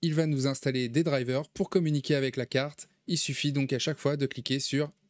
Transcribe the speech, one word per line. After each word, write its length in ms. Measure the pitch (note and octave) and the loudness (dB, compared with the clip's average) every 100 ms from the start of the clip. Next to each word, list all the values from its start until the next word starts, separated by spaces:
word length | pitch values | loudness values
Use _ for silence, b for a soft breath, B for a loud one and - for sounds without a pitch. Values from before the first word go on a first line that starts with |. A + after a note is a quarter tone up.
il 120 | E3+ | 0
va 120 | D3+ D#3+ | 2 2
nous 200 | C#3 C3+ | 2 0
installer 420 | C3+ C#3 C3 A#2+ | 0 -2 0 0
des 140 | C#3 | 2
drivers 460 | E3 C#3 B2 C3 D#3 | 2 0 0 -2 -4
pour 200 | - F#3+ | -6 0
communiquer 440 | F#3 D#3+ D3 - | 2 2 0 2
avec 220 | C#3+ C3+ B2+ | 0 2 -2
la 100 | A#2+ | -2
carte. 420 | C3 D3 - - _ - | 0 -2 -8 -18 _ -4
Il 100 | E3 | -2
suffit 340 | - C3+ D3 | 0 0 0
donc 200 | C#3 C3+ | 0 0
à 80 | C3 | 0
chaque 180 | D#3+ D3 | -2 0
fois 180 | C#3 C#3+ | 0 0
de 100 | C3+ | -2
cliquer 340 | - - C3+ | -4 -2 -2
sur 320 | - C3+ D3 _ | 0 -2 -2 _